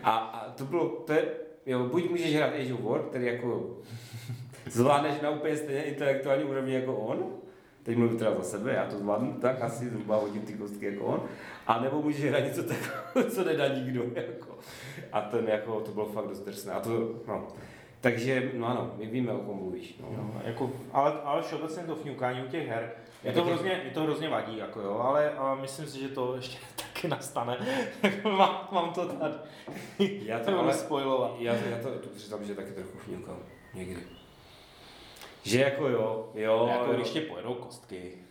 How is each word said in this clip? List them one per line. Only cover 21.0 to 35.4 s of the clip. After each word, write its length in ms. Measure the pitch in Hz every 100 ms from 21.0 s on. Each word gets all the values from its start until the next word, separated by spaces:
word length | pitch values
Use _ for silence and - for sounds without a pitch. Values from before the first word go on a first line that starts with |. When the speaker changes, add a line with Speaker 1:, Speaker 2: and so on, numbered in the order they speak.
| 143 151
Speaker 2:
ale 180 | 147 156
všeobecně 420 | 165 156 160 165
to 120 | 165 151
fňukání 460 | 143 127 127 127
u 40 | 131
těch 200 | 170 135
her, 240 | 113 120 - - -
je 40 | -
Speaker 1:
Já 60 |
Speaker 2:
to 60 | 165
Speaker 1:
taky. 120 | 170
Speaker 2:
hrozně, 280 | 170 185 180 131
je 60 |
to 100 | 127
hrozně 280 | 147 151 160
vadí, 280 | 117 107 110
jako 240 | 95 113
jo, 160 | 101 104
ale, 280 | 123 147 147 147
ale 260 | 135 135
myslím 260 | 131 - 151
si, 120 | 135
že 80 | 135
to 260 | 135 123 127
ještě 220 | 123 - - -
<laughs> 180 | -
taky 140 | - 170
nastane. 500 | 139 - - 120 123 220 269 226 -
<laughs> 280 | 196 196
Mám, 440 | 214 190 185 - -
mám 220 | 190 170
to 120 | 170 165
tady. 280 | 143 151 151 - - - - - -
Speaker 1:
Já 400 | 202 202 208 220
to 60 | -
Speaker 2:
Nebudu 180 | 190
Speaker 1:
ale 100 | 160
Speaker 2:
spoilovat. 580 | - - 147 135 131 120 120
Speaker 1:
já, 140 | 120
já 240 | 117 101 117
to, 60 | 135
to 200 | 101 -
přiznám, 360 | - 104 104 101
že 100 | 98
taky 160 | 95
trochu 260 | 98 92 -
fňukám 400 | - 95 90 90 92 - -
někdy. 280 | 92 92 90 85 - - - - - - - - - - - - -